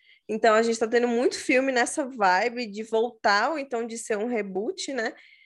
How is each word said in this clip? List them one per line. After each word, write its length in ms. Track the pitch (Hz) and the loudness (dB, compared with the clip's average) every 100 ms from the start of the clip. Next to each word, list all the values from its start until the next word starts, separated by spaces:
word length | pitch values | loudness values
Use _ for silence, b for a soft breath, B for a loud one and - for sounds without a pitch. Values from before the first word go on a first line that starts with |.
| b b - | b b -8
Então, 240 | 214 233 | 2 4
a 80 | 214 | 6
gente 160 | 233 226 | 4 0
tá 100 | 226 | 0
tendo 200 | 240 247 | 2 2
muito 280 | 233 285 - | 2 0 0
filme 320 | - 262 269 | 0 2 2
nessa 340 | 247 247 - 262 | 0 0 -2 -6
vibe 600 | 262 190 180 233 233 226 | 0 2 4 2 -4 -8
de 160 | 202 | -8
voltar, 680 | 220 226 233 - 220 202 247 | -4 -2 -2 0 2 4 2
ou 60 | 320 | -2
então 300 | 269 233 233 | -4 -6 -6
de 100 | 226 | -8
ser 200 | - 208 | -4 -4
um 100 | 240 | -2
reboot, 680 | 233 196 185 233 392 - | -2 -4 -4 -6 -6 -6
né? 200 | 262 220 - b b | -4 -6 -8 b b